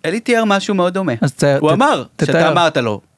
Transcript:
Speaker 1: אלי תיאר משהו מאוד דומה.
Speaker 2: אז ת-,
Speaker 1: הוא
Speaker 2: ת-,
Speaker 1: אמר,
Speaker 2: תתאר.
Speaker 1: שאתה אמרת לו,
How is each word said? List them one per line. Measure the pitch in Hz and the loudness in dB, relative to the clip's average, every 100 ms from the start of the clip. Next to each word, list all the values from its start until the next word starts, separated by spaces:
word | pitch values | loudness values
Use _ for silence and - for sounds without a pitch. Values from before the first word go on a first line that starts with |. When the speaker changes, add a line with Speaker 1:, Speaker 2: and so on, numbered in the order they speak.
Speaker 1:
אלי | 156 214 | -4 -4
תיאר | 226 233 | -2 0
משהו | 220 196 190 | 2 0 0
מאוד | 196 175 | -2 0
דומה. | 185 - 117 | -2 -4 -2
Speaker 2:
אז | 139 | -4
ת-, | - 143 139 | 0 0 2
Speaker 1:
הוא | 151 | 2
Speaker 2:
ת-, | |
Speaker 1:
אמר, | 175 285 202 - - | 2 2 0 -6 -4
Speaker 2:
תתאר. | 151 | 0
Speaker 1:
שאתה | 165 160 | 2 2
אמרת | 175 165 147 | 2 0 0
לו, | 117 101 _ | -2 -6 _